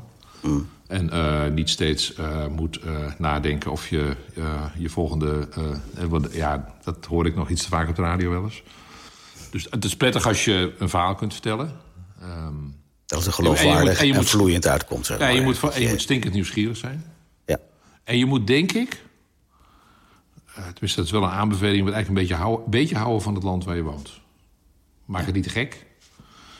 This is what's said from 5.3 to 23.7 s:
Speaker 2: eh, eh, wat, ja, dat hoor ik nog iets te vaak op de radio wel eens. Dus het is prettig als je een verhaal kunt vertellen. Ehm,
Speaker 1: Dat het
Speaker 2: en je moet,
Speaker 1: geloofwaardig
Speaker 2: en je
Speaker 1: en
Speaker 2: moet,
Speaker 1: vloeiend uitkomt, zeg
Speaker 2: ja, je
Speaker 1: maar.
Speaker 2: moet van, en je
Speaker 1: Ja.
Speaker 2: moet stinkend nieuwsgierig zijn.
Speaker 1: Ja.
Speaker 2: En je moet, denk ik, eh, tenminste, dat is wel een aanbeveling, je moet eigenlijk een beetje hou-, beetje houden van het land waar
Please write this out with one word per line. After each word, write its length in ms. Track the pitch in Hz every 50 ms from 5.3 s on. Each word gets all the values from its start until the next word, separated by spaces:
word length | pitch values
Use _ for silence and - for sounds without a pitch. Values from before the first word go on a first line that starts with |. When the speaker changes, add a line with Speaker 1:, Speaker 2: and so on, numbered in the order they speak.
| 76 76 71 - -
Speaker 2:
eh, 80 | 80 78 76 71 71 - - - 82
eh, 20 | 87 82
wat, 200 | 82 78 71 -
ja, 420 | - 82 76 73 73 69 - - - - -
dat 200 | 85 82 - - -
hoor 180 | 85 85 85
ik 80 | 85 80
nog 140 | 87 78 76
iets 120 | 85 82
te 60 | - -
vaak 200 | 90 82 80 80
op 80 | 82
de 60 | 92
radio 280 | 87 85 87 92 90 87
wel 120 | 87 90 101
eens. 180 | 110 - - - - - - - - - - - - - - - - - - - -
Dus 160 | - - - -
het 140 | - 113 98
is 120 | - -
prettig 300 | - - - - - -
als 180 | 117 101 - -
je 280 | 117 98 92 90 87 - -
een 100 | 98 80
verhaal 260 | - 87 87 95 98
kunt 180 | - 110 104
vertellen. 400 | - - - 110 110 117 147 160 127 - - - - - 87 - - -
Ehm, 80 | 90 90 87 82 80 78 73 73 73 71 71 73 - _ _ _ _
Speaker 1:
Dat 180 | - 76 80 87
het 120 | 95 - -
Speaker 2:
en 40 | 85
je 40 | 80
moet, 100 | 76 -
Speaker 1:
geloofwaardig 420 | - - - - - - - -
Speaker 2:
en 60 | -
je 60 | 139
Speaker 1:
en 60 | - 101
Speaker 2:
moet, 100 | - -
Speaker 1:
vloeiend 380 | - 104 98 90 85 85 -
uitkomt, 400 | 76 67 - - - - - -
zeg 120 | - 104 -
Speaker 2:
ja, 100 | 143 127
je 60 | 123
Speaker 1:
maar. 80 | 131 131
Speaker 2:
moet 140 | 131 123 -
van, 140 | - 147
en 60 | 139 131
je 40 | 120
Speaker 1:
Ja. 40 | 113
Speaker 2:
moet 80 | 110 101
stinkend 300 | - - 139 123 104 - 92
nieuwsgierig 420 | 101 87 - - 107 104 117 113
zijn. 280 | - - 123 135 160 160 - - - _ _ _ _ _
Speaker 1:
Ja. 120 | - - - - - _ _ _ _ _ _ _
Speaker 2:
En 140 | - 113 120
je 80 | 127
moet, 200 | 131 139 127 101
denk 260 | 104 131 147 185 185
ik, 300 | - 226 247 - - - - - _ _ _ _ _ _ _ _ _ _ _ _ _ _ _ _ _ _ _ _ _ _ _ _ _ - - - -
eh, 80 | - 92
tenminste, 300 | 90 87 - 104 98 -
dat 80 | - 87
is 40 | 80
wel 100 | 92 107
een 60 | 95 87
aanbeveling, 460 | 92 98 107 107 101 92 101 104 101
je 60 | 101
moet 100 | 95 98
eigenlijk 300 | 101 110 107 92 98 95
een 60 | 92 87
beetje 160 | 92 80 92
hou-, 240 | 113 113 113 - 110
beetje 260 | 104 123 151 160 -
houden 260 | 107 110 120 113 104
van 120 | 98 107 101
het 80 | 90
land 220 | 92 95 92 90 90
waar 120 | 87